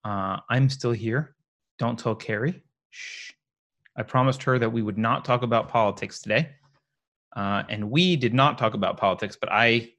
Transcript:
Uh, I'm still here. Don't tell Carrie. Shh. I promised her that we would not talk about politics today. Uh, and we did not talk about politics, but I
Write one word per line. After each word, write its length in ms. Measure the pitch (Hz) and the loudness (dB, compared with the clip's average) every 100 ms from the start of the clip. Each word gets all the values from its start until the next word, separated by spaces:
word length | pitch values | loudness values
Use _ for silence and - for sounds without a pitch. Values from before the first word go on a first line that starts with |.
Uh, 340 | 107 101 95 95 - | -6 -4 -4 -6 0
I'm 180 | 123 135 | 4 4
still 240 | 135 123 | 2 -2
here. 440 | 113 113 123 156 _ _ _ _ _ | -2 0 -2 -4 _ _ _ _ _
Don't 200 | 117 117 | -4 -2
tell 180 | 120 107 | -4 -4
Carrie. 480 | - 107 135 185 _ _ _ | -4 -2 -2 -4 _ _ _
Shh. 420 | - - - - - _ _ _ _ _ - | -18 -16 -16 -18 -20 _ _ _ _ _ -10
I 60 | |
promised 420 | 110 131 131 131 | -2 2 2 0
her 140 | - 127 | 0 2
that 100 | 117 | 2
we 120 | 117 | 0
would 160 | 104 101 | -2 -2
not 260 | 113 127 | 0 -2
talk 200 | - 123 | 0 0
about 260 | 117 113 110 | 2 0 2
politics 500 | 117 107 98 101 - | 2 2 0 -10 -10
today. 300 | - 107 160 - _ _ _ _ _ _ _ - | -2 0 0 -8 _ _ _ _ _ _ _ -6
Uh, 280 | 101 101 101 | -2 -2 -4
and 200 | 107 107 | -6 -2
we 260 | 139 185 165 | 2 2 2
did 180 | 123 | 0
not 240 | 120 143 120 | 4 2 2
talk 160 | 117 | -2
about 240 | 104 95 - | 0 -2 0
politics, 400 | 101 90 104 - | 0 0 -6 -8
but 100 | - | -2
I 420 | 104 117 117 113 | 4 4 4 0